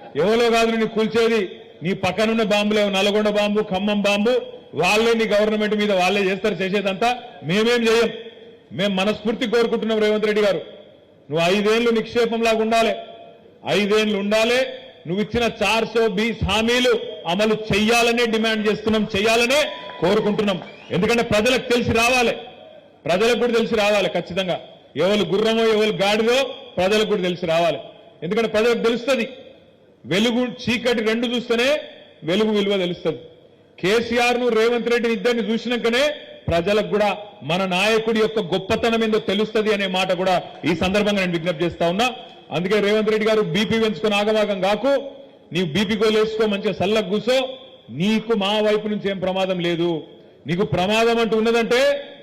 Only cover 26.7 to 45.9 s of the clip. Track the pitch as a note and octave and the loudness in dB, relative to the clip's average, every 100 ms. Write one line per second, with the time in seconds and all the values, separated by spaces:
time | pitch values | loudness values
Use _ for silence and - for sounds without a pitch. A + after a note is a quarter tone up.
26.7 | - F#3+ G#3+ G3+ G3+ F3+ F3 E3+ E3 E3+ | -2 2 2 2 0 -2 -4 0 2 2
27.7 | C#3 - - - - E3 G#3+ A3 G#3+ A#3+ | -2 -8 -20 -20 -12 -4 -2 0 2 2
28.7 | A3 A3+ A#3+ C#4 B3 A3 - - - - | 2 2 0 0 -2 -2 -10 -20 -20 -20
29.7 | _ _ _ A2+ F3+ A#3+ A#3 B3 - - | _ _ _ -4 0 0 0 -2 -4 -4
30.7 | A#3+ B3+ A#3 G#3+ A3+ A#3+ A#3+ - A3+ C4 | -2 0 0 0 -2 -2 -4 -2 0 2
31.7 | D4+ - - - - D#3 G3 A3 G#3 G3 | 0 -4 -20 -20 -14 -4 0 2 2 0
32.7 | G3+ F3 E3+ E3 C3+ - - - - _ | 0 -2 -2 -4 -4 -10 -20 -20 -20 _
33.7 | - F3+ A3+ A3+ A#3+ A#3+ A#3+ B3 A3 A#3 | -6 0 0 0 0 0 0 0 2 2
34.7 | A#3+ A#3 A#3+ A#3 A3 A#3+ A#3 G3+ A3+ A#3 | 0 0 0 0 0 0 0 -2 -2 -2
35.7 | A#3+ A3+ A#3+ D4 C#4+ - - - E3+ F3+ | -2 0 0 0 -2 -14 -12 -2 -2 2
36.7 | G#3 E3+ G3+ G#3 - - - C3 F3+ F#3+ | 0 0 0 0 -2 -10 -16 -6 -2 0
37.7 | F3+ G#3 A3+ A3 A3 G#3+ G#3+ E3+ F#3+ F#3+ | 0 2 2 2 0 0 0 -2 -4 -2
38.7 | A3 A#3 A3+ A3 G#3+ G#3+ G3+ G#3+ A3 G#3+ | 0 0 0 2 0 0 -2 0 0 0
39.7 | G3+ G3 F#3 F#3+ F3 F#3+ F3 - - C#3+ | 0 0 -2 0 0 2 0 -2 -6 -2
40.7 | E3 F#3 G#3 G#3 G3+ F3+ E3+ E3 D#3+ E3+ | 0 0 2 2 0 0 -2 -2 -2 -4
41.7 | - E3+ F#3+ B3 A#3 - - - D#3 F#3 | 0 -2 0 -2 -2 -16 -20 -8 -4 0
42.7 | G#3 G3 G#3+ G#3+ G#3+ G#3+ A3 F3 F3+ A3 | 2 2 2 2 2 2 2 2 0 0
43.7 | A3+ A3 G#3+ G#3 G3+ G#3 G#3+ G3+ F#3+ F#3 | 2 0 0 0 0 2 2 0 0 0
44.7 | G#3 C4+ C4+ - - - - - E3+ F3 | 0 2 0 -2 -14 -20 -20 -8 -4 -2
45.7 | E3 G3 | -2 -2